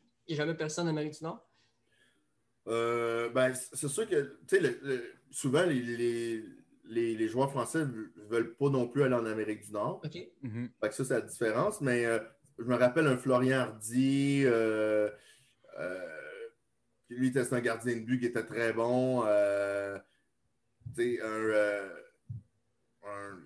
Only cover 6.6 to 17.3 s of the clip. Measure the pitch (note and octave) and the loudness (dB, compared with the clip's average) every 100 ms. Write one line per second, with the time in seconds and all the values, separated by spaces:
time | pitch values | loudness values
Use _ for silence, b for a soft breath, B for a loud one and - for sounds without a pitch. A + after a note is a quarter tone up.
6.6 | - _ - A2+ A#2 A2 A2 A#2 C#3+ C#3+ | -20 _ -8 -2 0 0 0 2 0 0
7.6 | A#2 D#3+ D3 A2 G#2 - G#2 A#2 A#2 - | -2 0 -2 -4 -10 -14 -2 0 0 0
8.6 | C#3 C3+ A#2+ C3+ C3+ B2 A2+ G#2+ G#2+ G#2 | 2 2 2 2 4 4 0 -2 -2 -4
9.6 | - G#2 A#2+ F#3 D#3+ E3+ - _ C3 A2 | -6 -4 -4 -4 -8 -10 -14 _ -10 -8
10.6 | B2 - G#2 - C3+ B2+ G#2 - A2+ A2+ | -8 -4 -4 -2 -2 -2 -2 -2 0 2
11.6 | F#3+ G#3 C#3 A#2+ A#2 A2+ - - _ - | 0 0 0 2 2 0 -2 -16 _ -8
12.6 | A#2 B2 B2 E3 D#3 B2+ C3 B2 C3 C3 | -2 4 4 4 4 2 4 4 4 2
13.6 | A#2+ A2 A2 A#2+ C3+ C#3 C#3 C#3 C3+ A#2 | 0 -4 -4 2 4 4 2 4 4 4
14.6 | A2 A2 G#2+ G#2+ G#2 - B B B B | 4 2 2 4 2 -2 B B B B
15.6 | _ - E2+ F#2 F2 E2+ D2 F#2+ A2+ _ | _ -10 -8 -8 -10 -12 -14 -14 -14 _
16.6 | _ _ _ _ - A#2+ C3 | _ _ _ _ -12 0 2